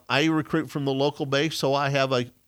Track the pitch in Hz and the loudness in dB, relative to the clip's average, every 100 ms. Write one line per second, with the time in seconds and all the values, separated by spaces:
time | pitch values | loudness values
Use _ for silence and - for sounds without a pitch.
0 | - 131 160 160 147 160 127 151 139 135 | 0 0 2 0 0 -2 -2 -4 -2 0
1 | 143 - 139 139 156 - 139 139 143 143 | 0 0 -2 0 0 0 0 0 0 0
2 | 135 127 123 - | 2 0 -2 -8